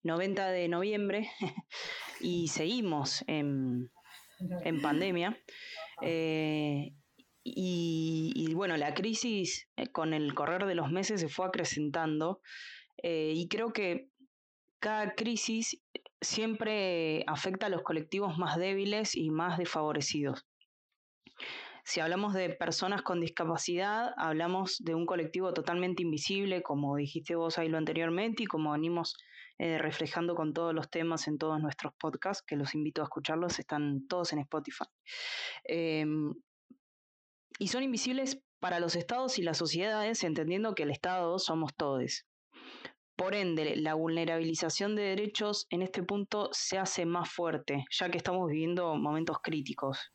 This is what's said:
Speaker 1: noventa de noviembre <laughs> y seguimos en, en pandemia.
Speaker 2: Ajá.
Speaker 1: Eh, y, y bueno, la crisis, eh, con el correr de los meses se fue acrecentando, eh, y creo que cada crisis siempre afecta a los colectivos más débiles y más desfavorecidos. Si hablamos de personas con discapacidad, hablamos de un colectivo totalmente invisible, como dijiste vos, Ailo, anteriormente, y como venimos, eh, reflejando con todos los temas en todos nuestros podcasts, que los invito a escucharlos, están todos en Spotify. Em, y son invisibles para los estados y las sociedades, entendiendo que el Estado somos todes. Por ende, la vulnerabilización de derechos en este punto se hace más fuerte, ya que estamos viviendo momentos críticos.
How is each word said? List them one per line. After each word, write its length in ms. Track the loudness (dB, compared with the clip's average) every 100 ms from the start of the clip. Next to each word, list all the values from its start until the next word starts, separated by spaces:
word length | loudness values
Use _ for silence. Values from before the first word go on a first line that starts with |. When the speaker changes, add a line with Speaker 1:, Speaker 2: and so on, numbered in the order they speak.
Speaker 1:
noventa 460 | 0 0 0 0 2
de 200 | 2 2
noviembre 600 | 2 2 0 0 0 -2 -4
<laughs> 800 | -6 -6 -10 -10 -8 -8 -10 -6
y 280 | 0 2 0
seguimos 720 | 0 0 0 2 0 0 -2 -2
en, 640 | 0 2 2 2 0 -4 -12 -20 -20 -20 -10 -6 -2
en 180 | 0 0
pandemia. 460 | 2 2 2 2 0
Speaker 2:
Ajá. 100 | -2 -10 -16 -14 -12 -12 -6
Speaker 1:
Eh, 920 | -2 0 2 2 2 2 2 0 -2 -10 _ _ _ _
y, 880 | -8 -2 0 2 2 2 2 2 0
y 200 | 0 0
bueno, 220 | 2 2 2
la 160 | 0
crisis, 760 | 0 0 0 0 0 0 -4 -8 -6
eh, 100 | -4
con 200 | -2 0
el 220 | 2 0
correr 320 | 0 0 2 2
de 80 |
los 160 | 2 0
meses 300 | 0 0 0
se 80 | -2
fue 180 | 0 -2
acrecentando, 920 | 0 -2 0 0 0 0 2 0 -2 -8 -16 -14 -16 -18 -6
eh, 320 | -2 0 0
y 120 | 0 0
creo 260 | -2 -2
que 380 | 0 0 -2 -6 _ -20 _ _ _ _ _
cada 340 | -2 0 0
crisis 680 | -2 -2 0 0 0 -2 -4 _ -14 -14 _
siempre 1040 | -4 0 0 0 0 2 2 2 2 2 0
afecta 400 | 0 0 0 0
a 20 |
los 120 | 0
colectivos 540 | 0 -2 0 0 0 0
más 220 | 0 2
débiles 560 | 0 0 0 0 0 0
y 140 | 2
más 280 | 2 2 0
desfavorecidos. 880 | 0 0 0 0 0 0 0 -2 _ _ _ _ _ _ _ _ -20 -14 -12 -10 -14 -14
Si 160 | -4 0
hablamos 340 | 2 2 2
de 160 | 2 0
personas 500 | 0 0 2 2 0
con 200 | 0 0
discapacidad, 920 | 0 0 0 0 0 2 2 2 0 0
hablamos 580 | 0 2 2 2 0 -2
de 100 | 0
un 120 | 2 2
colectivo 480 | 0 0 0 0
totalmente 480 | 0 0 2 2 2
invisible, 600 | 0 0 0 0 2 0
como 340 | 0 0 2 2
dijiste 380 | 0 -4 -2
vos, 220 | 0 0 2
Ailo, 220 | 2 2
anteriormente, 640 | 2 2 2 2 0 0
y 40 | 0
como 260 | 0 2
venimos, 440 | 2 2 2 0 -6 -14 -20 -20 _
eh, 220 | 0 2
reflejando 560 | 0 0 -2 0 0
con 180 | 2 0
todos 220 | 0 0
los 160 | 0 -2
temas 360 | -2 0 0 -2
en 100 | 0
todos 240 | 0 2
nuestros 320 | 0 -2 -8
podcasts, 500 | _ -4 -2 -2 -4 -2
que 100 | -2
los 180 | 0
invito 260 | 0 0 0
a 40 |
escucharlos, 540 | -2 -4 -2 0 0 -2
están 480 | -2 0 0 0 0
todos 280 | -2 0
en 60 | -2
Spotify. 440 | -2 -4 -4 -8 -10 _ -14 -10 -8 -6 -8 -8
Em, 680 | -2 0 2 2 2 2 0 -4 _ _ _ -20 _ _ _ _ _ _ _ -4
y 100 | -2
son 140 | 0
invisibles 580 | 2 0 0 0 0 -4 _ _
para 180 | 0 2
los 140 | 2
estados 440 | 0 0 0 0 2
y 40 |
las 140 | 2 2
sociedades, 680 | 2 2 2 2 2 2
entendiendo 520 | 2 2 2 2 2
que 80 | 0
el 80 | 0
Estado 480 | 0 0 2 2 2
somos 360 | 2 0 0
todes. 520 | 0 2 2 0 -4 -8 _ _ -20 -18 -16 -16 -18 _ -2
Por 180 | 0
ende, 420 | 2 2 2 2 2
la 180 | 2
vulnerabilización 1000 | 2 2 2 2 2 0 0 0 0 0
de 80 | 0
derechos 640 | 0 0 -2 0 0 -2 -2
en 120 | -2
este 200 | -2 -2
punto 480 | -2 -2 0 -2 -2
se 260 | -2 -2 0
hace 280 | 0 0 0
más 220 | 0 -2
fuerte, 560 | -2 0 0 0 -2 -2
ya 200 | -2 0
que 80 | 0
estamos 280 | 0 0 2
viviendo 460 | 0 0 0 0
momentos 440 | 0 0 0 0 -2
críticos. 720 | -2 -4 -4 -4 -4 -4 -8